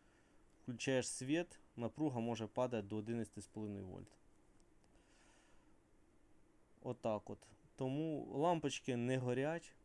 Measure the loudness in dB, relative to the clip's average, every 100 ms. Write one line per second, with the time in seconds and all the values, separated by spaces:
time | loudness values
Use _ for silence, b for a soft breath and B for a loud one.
0 | B B B B B -14 -8 -2 4 4
1 | 2 -2 2 2 2 -8 -16 -4 -4 0
2 | 0 2 0 0 -2 0 2 0 0 -4
3 | -2 -2 -2 -8 -10 -8 -6 -6 -8 -10
4 | -14 -20 -20 -20 -20 -20 -20 -20 -20 B
5 | B B B B B B B B -20 -20
6 | -20 -20 -20 -20 -20 -20 -20 -12 -8 -2
7 | 0 0 -2 -12 -14 -20 -20 -4 -2 0
8 | 0 -2 -2 2 4 4 2 -2 -2 0
9 | 2 2 2 2 2 0 -6 -20